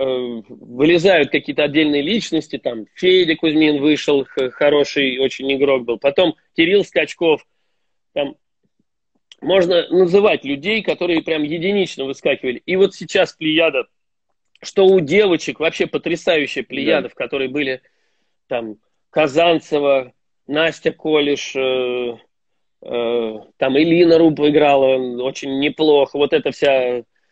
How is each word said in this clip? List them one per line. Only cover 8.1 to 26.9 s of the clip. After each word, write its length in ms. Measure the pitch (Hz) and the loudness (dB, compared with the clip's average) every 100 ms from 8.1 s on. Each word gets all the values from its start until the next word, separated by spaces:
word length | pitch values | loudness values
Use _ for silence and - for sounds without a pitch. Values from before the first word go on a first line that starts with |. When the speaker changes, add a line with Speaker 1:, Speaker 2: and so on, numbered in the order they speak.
Speaker 1:
Там 220 | 143 139 - _ _ _ _ _ _ _ _ _ - | -8 -8 -10 _ _ _ _ _ _ _ _ _ -12
можно 460 | 135 190 175 175 - | 0 0 2 0 0
называть 540 | 175 180 196 202 151 | 0 4 4 2 0
людей, 380 | 135 139 175 220 | -4 -6 -4 -4
которые 400 | 185 165 175 165 | -2 -4 -2 -2
прям 200 | 170 156 | -2 -4
единично 600 | 147 165 180 202 180 - | -4 -4 -2 -2 -2 -4
выскакивали. 580 | 135 135 156 135 131 120 - | -10 -4 -4 -2 -4 -8 -4
И 80 | 185 | 0
вот 180 | 196 | 0
сейчас 400 | - 170 196 170 | -2 -4 -2 -2
плеяда, 520 | - 156 156 160 135 - _ _ _ _ _ _ _ | -2 -2 0 0 0 -6 _ _ _ _ _ _ _
что 240 | - - 190 | -6 2 4
у 120 | 190 | 4
девочек, 600 | 143 196 202 160 - 131 | 2 2 2 0 -2 -4
вообще 260 | 160 - 170 | -4 -2 -4
потрясающая 760 | 143 165 165 - 160 135 143 | -4 -4 -4 0 0 0 -6
плеяда, 400 | 117 131 143 151 | -8 -6 0 0
Speaker 2:
Да. 60 | 123 | -2
Speaker 1:
в 40 | |
которой 340 | - 123 139 131 | -10 -8 -4 -4
были 340 | 143 135 127 _ _ _ _ _ _ - | -4 -4 -6 _ _ _ _ _ _ -8
там 280 | 120 113 107 _ _ _ | -8 -8 -14 _ _ _
Казанцева, 1040 | 160 151 143 170 160 - 147 143 135 123 _ _ _ - | -2 0 2 2 2 0 -2 2 0 -2 _ _ _ -6
Настя 440 | 151 165 - 160 | -2 -2 -2 -6
Колеш, 640 | - 156 151 143 139 - | -4 0 0 2 -2 -4
э, 600 | 135 131 127 123 123 120 117 _ _ _ _ _ _ | -4 -2 -2 -2 -4 -6 -10 _ _ _ _ _ _
э, 520 | - 123 117 120 113 107 - - | -10 -6 -4 -4 -4 -8 -16 -4
там 200 | 135 135 | 0 2
Элина 380 | 165 170 170 160 | 2 4 4 6
Рупа 300 | 165 147 147 | 4 4 2
играла 480 | 147 147 139 135 131 127 120 | 4 4 4 4 0 -2 -6
очень 360 | 131 - 139 135 | -8 -8 -8 -4
неплохо. 560 | 147 - 156 147 135 143 | -4 0 4 4 2 0
Вот 160 | 147 | 0
эта 180 | 156 139 | 0 -2
вся, 500 | - 143 131 123 | 0 2 2 0